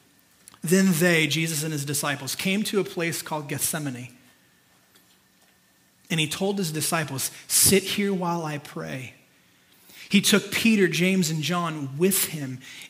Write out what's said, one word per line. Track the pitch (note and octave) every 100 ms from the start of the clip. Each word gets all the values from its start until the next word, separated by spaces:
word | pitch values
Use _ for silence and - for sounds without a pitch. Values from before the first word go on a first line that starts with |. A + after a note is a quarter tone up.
| _ _ _ _ - -
"Then | D#3 F#3+ F#3+
they," | D#3 F3 E3 D3+
Jesus | D3+ D#3+ D3+
and | D#3+
his | D3+ C#3
disciples, | C#3 D3 C3+ C3 -
"came | F#3+ G3
to | G#3 G#3
a |
place | F3 F#3 E3 E3
called | - D#3 C#3+
Gethsemane. | C#3 - E3 C#3+ A#2+ B2 - _ _ _ _ _ _ _ _ _ _ _ _ _ _ _ _ _ _ -
And | D#3+
he | D3+
told | - G3 G3+
his | E3
disciples, | D#3 C#3+ E3 C#3+ C3 - - -
'Sit | - - G3
here | F#3+ - G3+
while | F#3 F3 E3+
I | D#3 D3
pray.' | - E3 D#3+ C#3 A#2 - _ _ _ _ _ _ - - -
He | G3+
took | - G3+ -
Peter, | - A#3 G#3+ F3
James, | D#3 F#3 F#3+ D#3+
and | D#3+
John | C#3+ F3+ E3 D#3 C3+ C#3
with | F#3+ G3 -
him, | D#3 C3+ B2+ - -